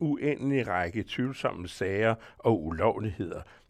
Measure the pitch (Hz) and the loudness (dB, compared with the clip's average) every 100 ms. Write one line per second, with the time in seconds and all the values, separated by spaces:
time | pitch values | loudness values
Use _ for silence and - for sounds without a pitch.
0 | 156 143 147 147 135 139 110 90 87 104 | -2 0 0 0 0 0 2 0 0 -2
1 | 95 - 127 131 131 90 87 - 95 98 | -4 -2 -4 -2 -4 -4 -8 -4 -2 2
2 | 110 113 - - 120 107 80 82 107 - | 2 2 -4 -2 2 2 2 2 2 2
3 | 107 92 90 - - - | -2 -4 -6 -6 -12 -20